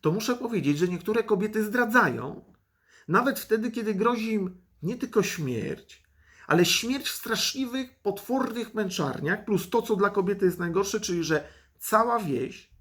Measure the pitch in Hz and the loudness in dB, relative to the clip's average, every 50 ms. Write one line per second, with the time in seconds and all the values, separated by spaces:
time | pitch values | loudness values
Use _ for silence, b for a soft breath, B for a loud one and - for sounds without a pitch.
0 | - 156 160 214 220 - 247 247 254 233 233 196 135 139 147 147 175 180 180 170 | 2 0 0 0 0 -2 -2 -2 -2 -2 -2 0 2 2 2 2 2 0 0 -4
1 | - - 214 233 220 - 214 185 202 214 214 220 214 208 208 247 240 226 220 254 | -4 -2 0 0 2 2 2 2 2 -2 -2 -2 -2 0 0 0 0 4 4 4
2 | 214 156 120 117 117 139 156 - - _ _ _ _ _ b b b b b b | 4 4 2 -2 -6 -8 -10 -12 -16 _ _ _ _ _ b b b b b b
3 | b b 160 202 240 277 - - - - 220 220 220 247 247 247 220 208 214 185 | b b 2 4 4 2 0 -2 -2 -2 0 0 0 -2 -4 -4 -2 -2 0 2
4 | 214 233 247 226 214 226 220 208 190 180 185 - _ _ _ _ - 170 247 247 | 2 2 2 0 -2 -2 -2 -2 -2 -4 -8 -12 _ _ _ _ -6 -6 -4 -4
5 | - - - 220 190 - - - 156 131 123 113 - 135 147 - - _ - - | -6 0 2 2 2 2 -2 -4 -4 -4 -2 -2 -2 -4 -6 -8 -10 _ -20 -20
6 | _ b b b b b b b b b - 170 180 175 - - - 226 262 277 | _ b b b b b b b b b 4 4 6 4 4 0 0 -2 -4 -2
7 | - - - - - 226 226 - - - - 262 262 240 240 262 262 254 _ _ | -4 -6 -6 -6 -4 -4 -2 -2 -2 -2 -2 -4 -4 -4 -2 -4 -6 -6 _ _
8 | _ 202 190 - - - 247 262 254 - 220 240 226 - - 214 208 185 185 - | _ -4 -4 -4 -4 -2 0 0 0 -2 -2 -6 -6 -4 -2 -2 -2 -2 0 0
9 | 160 143 - - 143 151 185 208 - - 208 180 - - - 233 220 - 220 185 | 0 0 -2 -2 -2 -2 -2 -2 0 0 0 0 0 2 0 0 2 2 2 2
10 | 202 202 202 202 190 185 202 185 190 185 170 - 175 170 165 185 196 196 - 220 | 2 2 4 2 2 2 2 4 2 2 2 2 -4 0 0 0 0 0 -2 -4
11 | 214 - 180 170 165 156 160 151 151 B B B B B B B - - 220 214 | -2 -2 -2 -2 2 2 2 0 0 B B B B B B B -6 2 2 2
12 | 233 240 233 226 208 160 135 117 123 123 - - - _ _ _ | 4 4 0 -2 0 -2 -2 -2 -2 -4 -8 -14 -20 _ _ _